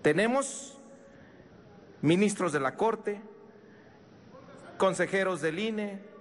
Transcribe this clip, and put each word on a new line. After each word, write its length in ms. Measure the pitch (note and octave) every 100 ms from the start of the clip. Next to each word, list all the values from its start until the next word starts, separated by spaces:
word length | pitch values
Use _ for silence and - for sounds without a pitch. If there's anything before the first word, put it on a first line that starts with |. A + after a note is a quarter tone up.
Tenemos 760 | D3+ D#3 A3+ C4+ C#4 - - - - - - - - - - - - - - -
ministros 500 | C#3+ F3+ G#3 G3+ F3+
de 80 | C#3+
la 160 | C3 -
Corte, 460 | C#3 - G#3 G#3 G#3 - - - - - - - - - - - - - - -
consejeros 640 | F#3+ F3+ E3 G3 F#3+ E3+
del 180 | D#3+ E3
ine, 580 | A3 G#3+ G3+ G3 - -